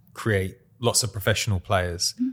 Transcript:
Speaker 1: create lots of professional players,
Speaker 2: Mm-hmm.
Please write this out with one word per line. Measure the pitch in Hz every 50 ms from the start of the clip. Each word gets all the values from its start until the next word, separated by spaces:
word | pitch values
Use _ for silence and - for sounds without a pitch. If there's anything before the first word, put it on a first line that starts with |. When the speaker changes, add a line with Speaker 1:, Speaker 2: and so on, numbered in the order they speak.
| _ - -
Speaker 1:
create | - - 117 104 95 95 95 - - _ _ _ -
lots | 120 117 110 - -
of | 107
professional | - 104 - 120 104 - - - 101 87
players, | - - 101 92 90 90 85 85 - - -
Speaker 2:
Mm-hmm. | - 247 262